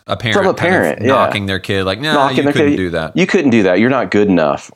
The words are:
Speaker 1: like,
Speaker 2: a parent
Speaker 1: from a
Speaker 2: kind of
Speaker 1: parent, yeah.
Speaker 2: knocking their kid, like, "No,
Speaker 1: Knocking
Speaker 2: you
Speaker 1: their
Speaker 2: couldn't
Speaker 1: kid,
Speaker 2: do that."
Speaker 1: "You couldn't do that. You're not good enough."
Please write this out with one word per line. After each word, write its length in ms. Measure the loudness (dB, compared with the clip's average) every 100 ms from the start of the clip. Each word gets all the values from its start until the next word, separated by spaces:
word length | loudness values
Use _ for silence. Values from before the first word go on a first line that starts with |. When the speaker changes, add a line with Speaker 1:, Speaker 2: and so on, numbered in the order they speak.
| -8
Speaker 1:
like, 100 | -6
Speaker 2:
a 40 |
parent 160 | -2 0
Speaker 1:
from 80 | 0
a 80 |
Speaker 2:
kind 200 | 0 0 0
of 60 |
Speaker 1:
parent, 200 | 0 0
yeah. 60 | 0
Speaker 2:
knocking 380 | 2 0 -2 -4
their 120 | -6
kid, 240 | -2 -2 -2
like, 140 | -4
"No, 140 | -2
Speaker 1:
Knocking 240 | 0 0 0
Speaker 2:
you 60 |
Speaker 1:
their 100 | 0
Speaker 2:
couldn't 180 | 2 0
Speaker 1:
kid, 60 | 0
Speaker 2:
do 120 | -2
that." 260 | -4 -4 -2
Speaker 1:
"You 80 | 0
couldn't 240 | 0 2
do 120 | 2
that. 160 | 2 2
You're 100 | 2
not 220 | 0 0
good 160 | 0 2
enough." 440 | 2 2 -2 -8